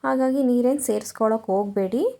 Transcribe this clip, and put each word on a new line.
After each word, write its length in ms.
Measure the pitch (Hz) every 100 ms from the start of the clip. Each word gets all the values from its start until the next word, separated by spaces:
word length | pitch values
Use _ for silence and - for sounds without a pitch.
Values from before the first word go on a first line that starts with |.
| 269
ಹಾಗಾಗಿ 360 | 262 262 269 262
ನೀರೇನು 340 | 247 247 285 254
ಸೇರಿಸ್ಕೊಳ್ಳೋಕೆ 600 | 214 - - 220 220 220 190
ಹೋಗಬೇಡಿ. 460 | 202 202 190 226 427 508